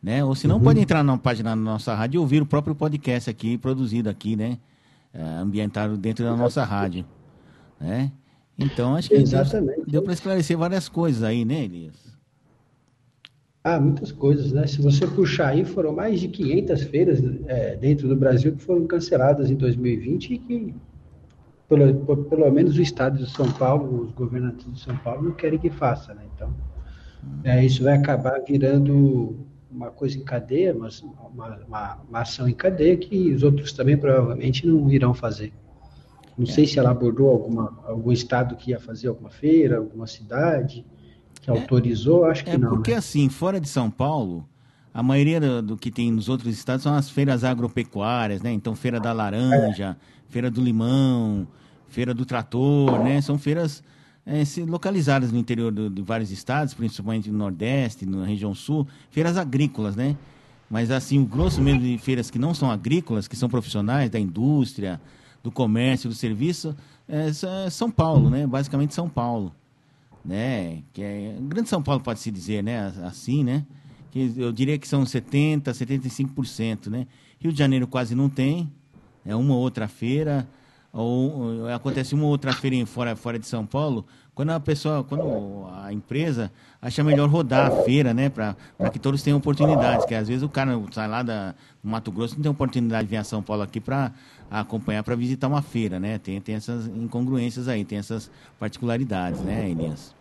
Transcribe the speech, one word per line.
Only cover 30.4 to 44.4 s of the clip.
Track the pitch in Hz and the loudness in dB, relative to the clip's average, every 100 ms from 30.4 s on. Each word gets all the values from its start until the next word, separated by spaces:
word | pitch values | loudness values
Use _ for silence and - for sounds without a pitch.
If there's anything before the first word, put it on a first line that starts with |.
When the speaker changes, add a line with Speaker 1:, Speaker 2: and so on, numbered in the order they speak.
| - 139 185 | -2 0 2
Speaker 2:
mas | 120 110 - | 0 -6 -14
uma, | - - 113 123 113 104 - | -20 -20 -18 -16 -14 -14 -12
uma, | 107 101 104 - | -10 -10 -12 -10
uma | 117 | -6
ação | 120 - 123 | -6 -2 -2
em | |
cadeia | 117 185 185 156 175 | 2 0 4 4 4
que | - 196 175 | 2 2 2
os | 131 | 6
outros | 143 139 - | 6 4 0
também | - 131 147 | 0 4 4
provavelmente | 143 131 117 120 127 131 170 | 6 4 4 0 0 2 4
não | 160 139 | 4 6
irão | 135 123 | 6 4
fazer. | 123 113 104 107 - - - - - - - - - | 2 -2 -6 -10 -12 -20 -20 -20 -20 -20 -20 -18 -4
Não | 120 | 0
Speaker 1:
É. | |
Speaker 2:
sei | - 147 | 4 4
se | - | 6
ela | 123 | 4
abordou | 120 120 120 139 | 4 2 4 6
alguma, | 120 104 113 110 - - | 6 2 -4 -4 -8 -8
algum | 113 113 | -4 0
estado | 120 - 123 123 117 | 0 2 0 0 -4
que | 123 | -6
ia | 120 | -6
fazer | - 113 123 | -6 -8 -6
alguma | 113 107 | -8 -12
feira, | - 147 160 139 117 | -2 4 6 6 2
alguma | 107 110 113 | -2 -10 -12
cidade | - 107 120 165 151 123 120 - - - - _ - | -14 -8 0 2 2 -2 -8 -18 -20 -20 -20 _ -14
que | - | -2
Speaker 1:
É. | |
Speaker 2:
autorizou, | 113 - 123 117 110 120 175 | -2 4 2 4 0 4 6
acho | 165 151 - | 6 2 0
que | |
Speaker 1:
É | 151 | 0
Speaker 2:
não, | 120 | 2
Speaker 1:
porque, | 113 113 | 2 2
Speaker 2:
né? | 233 | 0
Speaker 1:
assim, | - 151 139 | 0 2 2
fora | 131 180 190 | 2 -2 -2
de | 143 | -2
São | - 113 | -2 -2
Paulo, | - 131 156 101 85 | -2 -2 0 -2 -6